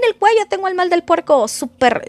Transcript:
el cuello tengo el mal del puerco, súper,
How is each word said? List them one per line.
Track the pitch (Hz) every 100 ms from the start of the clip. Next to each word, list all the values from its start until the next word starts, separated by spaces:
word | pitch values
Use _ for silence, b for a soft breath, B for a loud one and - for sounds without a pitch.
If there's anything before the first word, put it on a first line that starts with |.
| 480
el | -
cuello | 403 453 415
tengo | 381 381
el | 359
mal | 359
del | 349
puerco, | 349 339 339 285 220
súper, | - 254 - 254 226